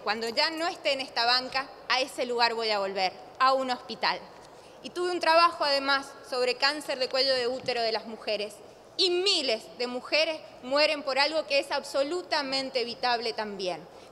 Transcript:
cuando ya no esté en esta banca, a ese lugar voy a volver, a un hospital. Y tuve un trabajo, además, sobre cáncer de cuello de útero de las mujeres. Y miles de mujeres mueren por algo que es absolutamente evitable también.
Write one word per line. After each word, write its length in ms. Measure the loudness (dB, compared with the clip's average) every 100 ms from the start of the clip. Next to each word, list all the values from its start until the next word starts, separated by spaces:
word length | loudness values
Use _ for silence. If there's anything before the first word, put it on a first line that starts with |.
cuando 240 | -2 -2 -2
ya 220 | 0 0
no 180 | 0 -4
esté 240 | -2 0
en 80 | 0
esta 240 | -2 0
banca, 420 | 2 2 2 -4 -6 -8 0
a 120 | 0
ese 240 | 0 -2 -2
lugar 260 | 2 2
voy 180 | 2 0
a 100 | 0
volver, 340 | 0 0 -2 -2 -10 2
a 160 | 4
un 160 | 4 2
hospital. 500 | -4 -6 -2 0 0 -6 -20 -20 -20 -20 -16
Y 80 | -10
tuve 200 | -4 -2
un 100 | 0
trabajo, 440 | 4 8 6 4
además, 480 | 0 2 2 0 0 -14 -6
sobre 280 | -2 0 2
cáncer 420 | 0 0 -4 -4
de 100 | -2
cuello 260 | 0 2
de 140 | 2 0
útero 320 | -2 -2 0
de 120 | 0
las 120 | -2
mujeres. 500 | -4 -10 -4 -4 -4 -10 -20 -20 -10 0
Y 120 | 2
miles 520 | 2 2 2 2 -2 -2 -6
de 80 | -4
mujeres 540 | -4 0 2 2 -2 -10 -14
mueren 400 | -2 2 4 2
por 160 | 0 2
algo 280 | 2 2 0
que 140 | 0
es 100 | 0
absolutamente 1120 | -4 -2 0 0 -2 -2 -2 0 -2 -2 -2
evitable 520 | -4 -2 0 0 -2
también. 540 | -4 -6 -4 -4 -6 -10 -18 -14